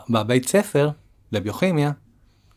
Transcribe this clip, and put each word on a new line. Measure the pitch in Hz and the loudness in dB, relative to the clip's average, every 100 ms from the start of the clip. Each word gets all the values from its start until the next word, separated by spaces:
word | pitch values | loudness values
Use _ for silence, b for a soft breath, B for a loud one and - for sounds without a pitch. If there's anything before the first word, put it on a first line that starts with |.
| - | -2
בבית | 113 107 127 127 | -2 2 0 2
ספר, | 202 202 143 147 147 _ _ - | 0 2 0 0 -4 _ _ -6
לביוכימיה, | 107 101 - 185 156 147 147 _ _ _ _ _ | -6 -4 -2 0 0 0 -4 _ _ _ _ _